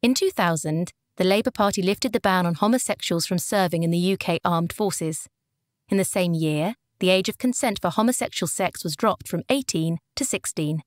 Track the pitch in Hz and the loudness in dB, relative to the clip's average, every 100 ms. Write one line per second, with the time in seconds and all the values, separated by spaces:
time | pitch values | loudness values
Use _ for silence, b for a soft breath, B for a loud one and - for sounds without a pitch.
0 | 233 262 381 - 175 160 156 156 175 _ | 2 2 0 2 0 2 -2 -2 -4 _
1 | _ - 185 202 240 - 202 - 185 202 | _ -2 2 2 0 0 0 2 0 0
2 | 262 214 202 185 175 165 208 247 - 202 | -2 0 2 2 2 2 2 2 0 -4
3 | - 170 - 180 - 208 185 165 165 170 | -2 -2 0 -2 0 2 2 2 0 2
4 | 185 190 - 165 170 170 170 - 208 - | 2 0 0 0 0 0 -2 -2 -2 -2
5 | 160 156 - _ _ _ _ _ _ 196 | -6 -6 -12 _ _ _ _ _ _ 0
6 | 185 202 180 165 160 151 170 233 _ _ | 0 0 0 2 0 0 -2 -4 _ _
7 | 180 185 196 - 254 247 247 202 175 165 | 2 2 2 -2 -2 0 -2 0 -2 2
8 | 226 247 247 - 175 - 185 - 175 147 | 0 0 -4 -4 -4 -2 -4 -4 -8 0
9 | 226 170 - 175 - 269 262 165 160 165 | 0 0 -4 -6 0 -2 0 -2 -2 -4
10 | _ - 269 - - - 151 156 | _ -6 -4 -4 -4 -4 -4 -4